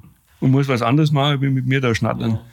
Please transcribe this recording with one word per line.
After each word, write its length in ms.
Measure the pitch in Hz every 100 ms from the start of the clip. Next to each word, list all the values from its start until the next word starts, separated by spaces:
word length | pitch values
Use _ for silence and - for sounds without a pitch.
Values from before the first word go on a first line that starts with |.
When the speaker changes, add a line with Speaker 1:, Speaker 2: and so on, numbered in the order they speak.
| - _ _ _
Speaker 1:
Und 100 | 135
muss 160 | 135 135
was 140 | 123
anderes 320 | 117 147 151
machen, 280 | 147 147 139
wie 80 | 139
mit 180 | 131 127
mir 120 | 139
da 160 | 127 113
schnattern. 360 | 117 123 117
Speaker 2:
Ja. 100 | 107 -